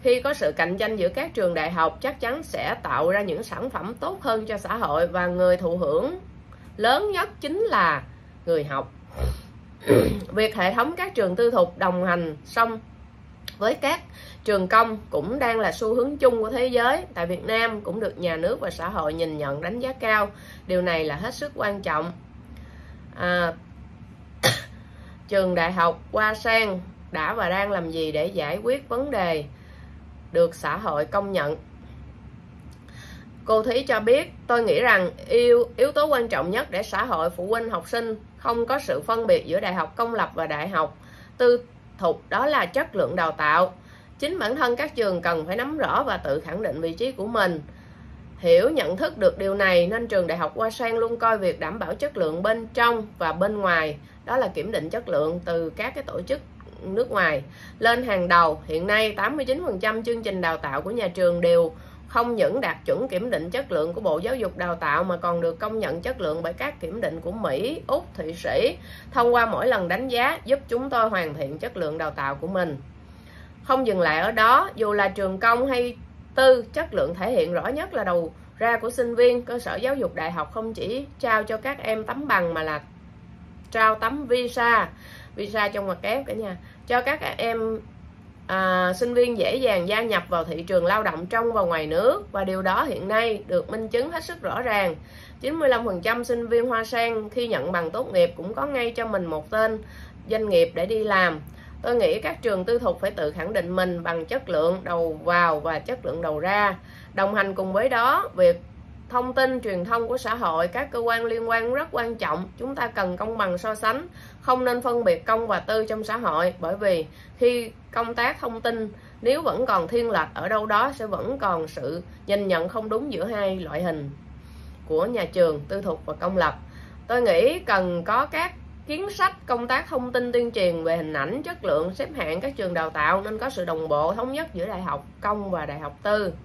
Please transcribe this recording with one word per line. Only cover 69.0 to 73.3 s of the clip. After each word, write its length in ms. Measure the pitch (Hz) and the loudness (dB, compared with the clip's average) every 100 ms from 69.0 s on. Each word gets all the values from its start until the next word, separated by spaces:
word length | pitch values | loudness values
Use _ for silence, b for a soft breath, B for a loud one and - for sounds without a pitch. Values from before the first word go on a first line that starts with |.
| B | B
Thông 240 | 269 240 | 2 4
qua 120 | 240 226 | 4 4
mỗi 200 | 220 240 | 2 2
lần 220 | 226 175 | 2 0
đánh 200 | 185 262 | -2 -2
giá, 300 | 240 254 320 | 0 0 0
giúp 140 | 202 277 - | -2 -2 0
chúng 220 | 240 269 | -4 0
tôi 180 | 247 226 | 2 2
hoàn 260 | 196 165 | 2 -2
thiện 240 | 147 139 151 | -4 -6 -6
chất 180 | 240 196 | -8 -4
lượng 220 | 160 160 | -4 -2
đào 120 | 156 | -6
tạo 240 | 151 139 | -4 -4
của 120 | 139 160 | -4 -4
mình. 300 | 185 175 139 - - B B B | -2 -2 -4 -12 -20 B B B